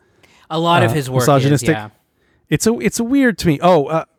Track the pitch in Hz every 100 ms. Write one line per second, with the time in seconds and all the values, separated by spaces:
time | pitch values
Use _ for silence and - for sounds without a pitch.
0 | _ _ _ _ - 160 170 175 175 160
1 | 127 127 151 139 139 143 120 107 107 -
2 | _ _ _ _ _ 156 220 233 214 -
3 | 233 277 254 180 175 139 175 180 - 160
4 | -